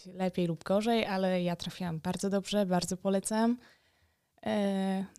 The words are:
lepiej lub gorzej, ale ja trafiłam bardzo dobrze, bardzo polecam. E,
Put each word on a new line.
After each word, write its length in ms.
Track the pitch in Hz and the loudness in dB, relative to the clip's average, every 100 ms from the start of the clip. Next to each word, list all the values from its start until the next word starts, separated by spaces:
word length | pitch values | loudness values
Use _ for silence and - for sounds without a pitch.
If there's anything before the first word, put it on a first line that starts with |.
| 180 | -10
lepiej 420 | 180 185 180 175 | -4 -2 0 0
lub 160 | 160 | 0
gorzej, 420 | - 196 220 233 214 | 0 2 4 2 2
ale 380 | 190 190 185 | 0 2 2
ja 120 | 175 170 | 0 -2
trafiłam 440 | 180 - 175 160 | -6 -6 -6 -4
bardzo 300 | 180 180 196 | -4 -2 0
dobrze, 360 | 196 - 208 190 | 0 0 0 2
bardzo 320 | 180 - 180 | 2 0 -2
polecam. 600 | 196 196 - 214 233 240 - _ _ _ _ _ _ _ 220 | 0 0 0 2 2 0 -6 _ _ _ _ _ _ _ -2
E, 600 | 214 202 190 190 190 190 | 0 0 0 0 -2 -4